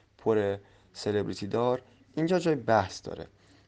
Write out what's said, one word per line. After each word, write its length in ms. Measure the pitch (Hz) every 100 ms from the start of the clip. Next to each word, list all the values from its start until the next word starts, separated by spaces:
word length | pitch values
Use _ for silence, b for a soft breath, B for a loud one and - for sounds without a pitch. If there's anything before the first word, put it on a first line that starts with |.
| b _
پر 400 | 113 107 101 101 b b b
سلبریتی 540 | - 107 104 101 92 101
دار، 340 | 110 123 127 b b _ 151
اینجا 240 | 165 180
جای 160 | 170 147
بحث 460 | 113 110 95 -
داره. 240 | - 85 82 b b b